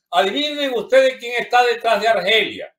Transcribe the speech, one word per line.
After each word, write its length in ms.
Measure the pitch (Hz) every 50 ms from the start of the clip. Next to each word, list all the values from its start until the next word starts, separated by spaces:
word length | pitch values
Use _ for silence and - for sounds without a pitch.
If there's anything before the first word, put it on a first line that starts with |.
| _ -
Adivinen 600 | 170 180 196 196 226 277 302 302 294 294 285 269 247
ustedes 420 | 220 - - 247 269 262 262 254 -
quién 160 | 240 240 247 233
está 260 | - - 240 247 247
detrás 360 | 240 226 226 - 226 220 196
de 60 | 214 226
Argelia. 640 | 226 190 175 190 220 214 185 - 135 - - - _